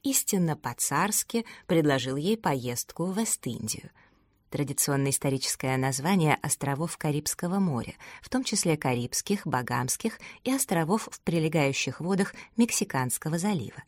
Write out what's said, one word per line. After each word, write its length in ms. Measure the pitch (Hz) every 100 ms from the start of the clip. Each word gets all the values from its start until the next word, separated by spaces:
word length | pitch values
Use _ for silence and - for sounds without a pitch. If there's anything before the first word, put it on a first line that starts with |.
истинно 540 | 277 262 - 196 170 147
по-царски 880 | 120 - - 143 196 214 - 233 220 - -
предложил 480 | 170 151 135 127 139
ей 220 | 165 220
поездку 680 | 190 139 120 120 - - 175
в 140 | 190
Вест-Индию. 720 | 226 - - 113 110 - - _ _ _ _ _ _
Традиционное 640 | 131 143 139 - 139 139
историческое 640 | 135 143 135 - - 131 131
название 600 | 131 131 151 196 156 135
островов 560 | 151 - 139 139 165 -
Карибского 640 | 156 147 147 - 175 196
моря, 360 | 185 123 113 - - -
в 80 | -
том 160 | 254 262
числе 320 | 202 180 156
Карибских, 680 | 139 123 120 - - 202 160
Багамских 760 | 127 127 123 127 - 226 - - - 254
и 80 |
островов 560 | 269 - 175 156 214 -
в 80 | -
прилегающих 800 | - 165 156 160 139 135 - -
водах 340 | 165 190 196 - - -
Мексиканского 840 | 233 - 202 139 127 - 156 165
залива. 460 | 202 190 101 -